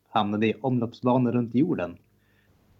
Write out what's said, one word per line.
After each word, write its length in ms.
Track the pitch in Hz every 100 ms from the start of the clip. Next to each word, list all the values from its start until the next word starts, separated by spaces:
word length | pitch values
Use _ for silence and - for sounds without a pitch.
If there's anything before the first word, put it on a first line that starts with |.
| _
hamnade 380 | 113 104 104 110
i 80 | 104
omloppsbana 720 | 135 127 143 - 131 127 120
runt 220 | 120 117
jorden. 440 | 117 175 120 87 90 _ _ _ _ _ _ _ _